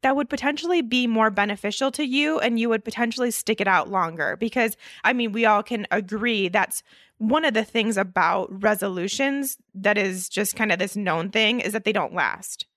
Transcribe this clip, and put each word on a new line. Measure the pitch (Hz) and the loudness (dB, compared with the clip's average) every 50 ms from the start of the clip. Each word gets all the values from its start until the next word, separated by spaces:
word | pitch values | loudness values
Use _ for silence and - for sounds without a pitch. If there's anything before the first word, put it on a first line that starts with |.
| - | 0
that | 262 269 | 2 2
would | 285 285 - | 2 0 -2
potentially | 294 254 240 277 302 294 330 339 359 339 262 | -4 -2 -2 -2 -2 -2 0 0 2 2 2
be | 220 247 254 247 233 | 2 0 0 2 2
more | 226 220 220 220 | 4 4 4 4
beneficial | 196 208 202 214 208 - - 208 208 - 277 269 262 | 4 2 0 0 -2 -4 -4 -4 -2 0 -2 -2 0
to | - 302 | -2 -2
you | 254 254 285 294 302 320 - | 0 0 2 2 2 2 0
and | - 247 233 226 | 0 0 2 2
you | 233 233 | 2 2
would | 226 220 - | 0 0 -2
potentially | 226 - 233 240 233 - 254 247 240 - | -4 -4 -2 -2 -2 -2 -2 -2 -2 -2
stick | - - - 220 - | -2 -2 -2 -2 0
it | 208 | 2
out | 196 185 170 - - | 4 4 4 2 2
longer. | 202 185 175 165 165 165 147 113 - | 0 0 0 0 -2 -2 -2 -2 -2
Because, | 180 226 226 - 254 226 226 - - - - - - - | -2 -4 -2 0 0 0 0 -2 -6 -14 -20 -10 -2 0
I | 214 254 | 2 2
mean, | 247 233 220 196 | 2 0 -2 0
we | 233 226 | 2 4
all | 220 208 202 202 | 4 4 4 2
can | - 240 214 208 - | -2 -6 -6 -4 -2
agree | 175 214 202 180 214 208 226 240 226 202 196 175 | -2 -2 -2 -2 -4 -2 0 0 0 0 0 0
that's | 175 208 185 - - - - _ - - - _ _ - | 2 0 0 0 -2 -6 -10 _ -18 -20 -20 _ _ -4
one | 220 220 269 311 320 | 0 2 2 2 2
of | 294 214 | 2 2
the | 226 214 | 0 -2
things | - - 233 208 220 214 | 0 0 0 0 0 0
about | 190 196 185 - 190 165 170 175 185 185 - 190 190 196 | -2 -2 -2 2 2 2 4 2 0 -2 -4 -6 -2 0
resolutions | 214 214 190 - 202 185 185 175 202 - - 269 277 277 285 269 262 - - _ _ - | 0 0 0 -2 -4 -4 -4 -4 -4 -2 -2 0 0 0 -2 -4 -4 -6 -10 _ _ -12
that | 190 190 208 208 208 | -2 0 2 2 2
is | 196 190 185 185 180 - | 2 0 -2 -4 -8 -6
just | - 202 208 196 - | -4 -4 -4 -2 -2
kind | - 220 208 | -2 0 0
of | - 190 | 0 0
this | 185 196 - | -2 -4 -4
known | 208 202 185 160 165 165 196 | -4 -2 0 0 0 -2 -2
thing | - 226 220 214 240 247 | 0 2 2 2 2 0
is | - - 202 | -2 -4 -4
that | 220 - | -4 -2
they | 214 214 | -2 -2
don't | 202 156 - - | 0 -2 -2 -2
last. | 180 139 - - - 196 - - - - - _ | -2 -2 -2 -2 -4 -10 -12 -12 -12 -14 -16 _